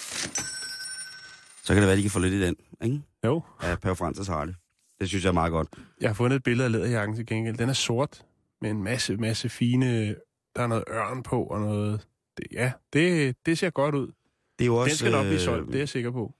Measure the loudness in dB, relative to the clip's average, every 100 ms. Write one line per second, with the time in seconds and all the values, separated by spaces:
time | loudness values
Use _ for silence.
0 | -8 -8 -6 -6 -6 -8 -10 -10 -10 -12
1 | -14 -16 -20 -20 -20 -12 2 6 6 4
2 | 2 2 2 2 0 -2 _ -6 -4 -4
3 | -8 _ -2 -2 -4 -6 -4 -2 -2 -2
4 | -2 -4 -4 -4 -4 -8 _ _ _ _
5 | -4 0 2 2 2 0 -4 -8 -20 _
6 | -2 2 2 2 2 2 2 2 2 0
7 | -2 -4 -4 -2 -2 0 0 0 0 0
8 | -2 -6 -20 _ _ _ -4 -2 -2 -2
9 | -2 0 0 -2 -4 0 2 4 4 2
10 | 0 -4 -12 _ _ -4 0 0 -2 -4
11 | -4 -6 -2 -2 0 -2 0 0 0 -2
12 | -6 _ _ -14 -10 -2 -2 -4 _ 2
13 | 4 4 0 0 -2 0 0 0 0 0
14 | -4 -10 _ _ _ 0 2 4 2 2
15 | 2 4 2 2 2 0 -2 -4 -2 -4
16 | -4 -4 -8